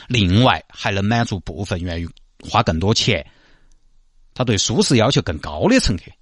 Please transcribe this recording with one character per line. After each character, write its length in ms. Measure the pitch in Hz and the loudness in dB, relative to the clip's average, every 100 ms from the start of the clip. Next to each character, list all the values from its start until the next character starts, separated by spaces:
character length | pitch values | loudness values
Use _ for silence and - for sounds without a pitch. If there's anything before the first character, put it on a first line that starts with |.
| - | -4
另 380 | 120 92 101 | 0 2 4
外 180 | 127 78 - | 4 2 -4
还 240 | - 117 | -8 -4
能 120 | 98 | -2
满 200 | 98 117 | 0 0
足 160 | 120 95 | -2 -6
部 240 | - 82 | -8 -10
分 160 | 101 92 | -6 -6
愿 200 | 87 85 | -6 -6
意 60 | 82 - _ _ - | -8 -12 _ _ -4
花 140 | 110 | 0
更 160 | 117 80 | 0 0
多 160 | 98 | 0
钱， 320 | 113 - 90 - _ _ _ _ _ _ _ _ _ _ | 0 0 -2 -4 _ _ _ _ _ _ _ _ _ _
他 120 | - | -6
对 120 | 120 101 | -2 0
舒 240 | - 131 | 0 0
适 160 | - 127 | 2 4
要 140 | 110 | 4
求 100 | 139 | 0
更 140 | - 78 | -2 -6
高 280 | 82 76 139 | -8 -2 2
的 140 | 254 | 2
乘 160 | - 92 | 2 -4
客。 80 | - - | -8 -16